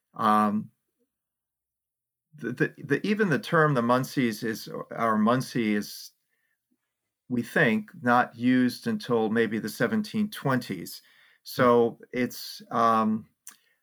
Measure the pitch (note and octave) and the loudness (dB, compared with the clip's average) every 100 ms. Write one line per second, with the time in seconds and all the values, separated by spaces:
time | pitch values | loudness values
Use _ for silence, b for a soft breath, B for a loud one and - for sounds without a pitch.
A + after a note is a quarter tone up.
0 | _ - A2+ G#2+ G#2+ G#2 G#2+ _ _ _ | _ -4 2 4 2 0 -6 _ _ _
1 | _ _ _ _ _ _ _ _ _ _ | _ _ _ _ _ _ _ _ _ _
2 | _ _ _ D3+ A2+ C3 D3+ - - C#3 | _ _ _ -12 -6 -2 -2 -2 -2 -2
3 | F#3+ G#3 G3+ B2+ - E3+ D3+ C3+ A#2 B2+ | 0 0 2 0 2 2 4 2 2 2
4 | B2+ - A#2+ A2 A2+ G#2+ - - - - | 0 -2 -2 -2 -6 -8 -10 -12 -10 -4
5 | A2+ G#2+ G#2+ B2+ C3 B2+ A2 G#2 G2+ - | 0 2 2 2 0 -2 0 0 -2 -12
6 | - _ _ _ _ _ _ _ _ _ | -20 _ _ _ _ _ _ _ _ _
7 | _ _ - A#2+ - F#3+ C3+ A2 G#2+ - | _ _ -6 -6 -2 2 2 2 -4 -6
8 | B2 B2 - A2+ B2 B2+ B2 B2 A#2 G#2+ | 2 2 2 -2 2 2 2 -2 -6 -6
9 | - A#2 A2 A2+ A2 A2 G#2+ - A#2+ A2 | -2 0 2 0 0 -2 -6 -2 -2 -2
10 | G#2 A2 G#2 - C#3 B2+ - F#2 F2 - | -4 -4 -4 -4 -2 -2 -4 -10 -12 -16
11 | b b b b - - B2 A#2+ A#2 - | b b b b -10 2 4 6 4 0
12 | - B2+ B2 - - - - A#2+ A#2 A2+ | -8 -4 -4 -6 -14 -16 -6 0 2 2
13 | A2 A2 - _ - b b b | 2 0 -6 _ -20 b b b